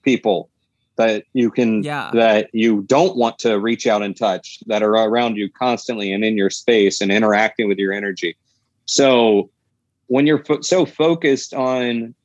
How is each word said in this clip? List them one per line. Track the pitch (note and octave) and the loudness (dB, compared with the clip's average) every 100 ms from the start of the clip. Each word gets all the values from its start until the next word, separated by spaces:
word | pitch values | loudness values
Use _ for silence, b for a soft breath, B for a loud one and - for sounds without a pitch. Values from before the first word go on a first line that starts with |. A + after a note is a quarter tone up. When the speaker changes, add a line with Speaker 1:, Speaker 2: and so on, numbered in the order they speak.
Speaker 1:
people | C#3 A#2+ A2 F2 - _ _ _ _ - | -2 0 0 -2 -4 _ _ _ _ -2
that | A2+ G#2+ - | 0 -2 -4
you | B2+ A#2 | -2 0
can, | B2+ A#2 G#2+ | 0 0 0
Speaker 2:
Yeah. | G2 D3 G#2+ | -4 -8 -4
Speaker 1:
that | A2+ A2+ G#2+ G#2+ | 2 4 2 0
you | A2+ A2+ G#2 | 0 0 0
don't | G2 C#3 D#3+ A#2+ | 2 2 2 0
want | A#2 - | -2 -2
to | A#2+ G#2 | -2 -2
reach | A2 A2+ A#2+ | -2 -2 0
out | G#2 | 0
and | G2+ F#2 | -2 -2
touch, | G#2+ F2+ - - A2 | -2 -2 -8 -14 -6
that | G#2+ | 0
are | G#2+ | 2
around | A2 A2 A#2 A#2+ G#2 | 2 2 0 0 -2
you | G2+ | -8
constantly | - B2+ A#2 - A2+ G2+ | -4 -4 -2 -6 -6 -4
and | G2 | -2
in | A2 A2 | -2 0
your | G2 | -2
space | - - A2+ G2 - | 0 2 4 4 2
and | G2 | 0
interacting | G#2 A2 G#2 A2 - G#2 | 2 2 2 0 -2 -2
with | G2 | -2
your | G2 | -4
energy. | G2+ G2+ F#2 E2+ - _ _ _ _ - | -4 -6 -6 -8 -8 _ _ _ _ -6
So | - C#3 B2 A2+ G2+ - _ _ _ _ _ - | 0 4 4 4 2 0 _ _ _ _ _ -4
when | B2+ D3 | 0 2
you're | D3 | 0
fo-, | - D3 | 0 -4
so | - F#3 D#3 | 0 0 0
focused | - D#3 E3 D3+ C3 - | 0 0 0 0 -2 -4
on, | C#3 C3 B2+ B2 A#2 A2+ - | -6 -4 -2 -4 -4 -8 -8